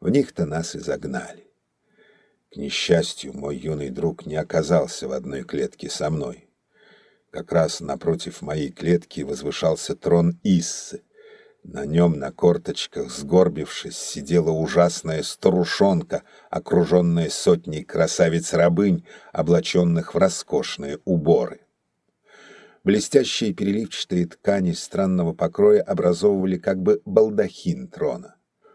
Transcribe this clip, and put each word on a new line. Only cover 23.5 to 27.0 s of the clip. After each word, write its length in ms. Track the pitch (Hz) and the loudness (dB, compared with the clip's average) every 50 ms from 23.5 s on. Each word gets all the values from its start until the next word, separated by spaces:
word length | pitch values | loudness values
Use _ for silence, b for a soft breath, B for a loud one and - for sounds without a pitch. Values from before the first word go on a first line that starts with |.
| 92 | -4
переливчатые 720 | - 101 98 101 107 113 95 - - - - 92 90 87 | -2 -2 -2 -2 -2 -4 -6 -8 -10 -8 -4 -2 -2 -2
ткани 460 | 82 - - - - 101 98 95 90 82 | -2 -4 -4 0 0 2 2 2 0 -2
странного 600 | - - - - 95 98 95 92 90 87 82 80 | -4 -6 -8 -4 -2 0 2 2 2 0 0 -2
покроя 480 | - 85 85 85 - 101 104 107 104 | -2 -4 -2 0 4 4 6 6 6
образовывали 800 | - - 101 85 87 87 90 87 101 104 101 98 92 95 92 87 | 4 0 -2 0 2 2 2 4 4 4 4 4 2 0 -2 -2
как 240 | - - 95 92 92 | 0 -2 -2 0 2
бы 180 | 92 107 104 | 2 2 2